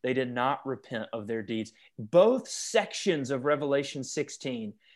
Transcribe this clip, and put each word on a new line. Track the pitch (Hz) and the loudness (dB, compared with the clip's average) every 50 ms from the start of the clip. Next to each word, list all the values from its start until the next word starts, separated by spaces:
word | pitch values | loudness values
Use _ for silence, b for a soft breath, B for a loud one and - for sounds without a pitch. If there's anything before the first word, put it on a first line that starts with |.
They | - 127 131 | 0 0 2
did | 131 131 123 | 2 0 0
not | 120 123 123 135 143 - - | 0 0 2 0 0 -2 -4
repent | 135 131 107 - - 131 113 110 - | -6 -6 -6 -8 -8 -6 -6 -6 -6
of | - 117 104 | -8 -8 -4
their | 104 113 113 | -4 -4 -4
deeds." | 104 104 113 110 107 - b b b b b - | -4 -2 -4 -4 -4 -6 b b b b b -12
Both | 113 107 - 175 196 226 254 262 254 - | -8 4 6 8 8 8 6 2 -2 -6
sections | - - - - - 226 202 - - - - 202 170 147 135 120 | -8 -8 -8 0 0 0 0 0 -6 -2 0 2 2 2 0 -2
of | 139 127 123 | -2 0 2
Revelation | 147 147 139 147 143 139 139 139 139 - 143 | 2 2 2 2 0 2 0 0 -2 -6 -8
sixteen | 131 - - 151 143 - - - - 139 127 117 110 - 104 b b b b | -8 -6 -4 -4 -4 -4 -6 -8 -6 -6 -6 -4 -6 -8 -10 b b b b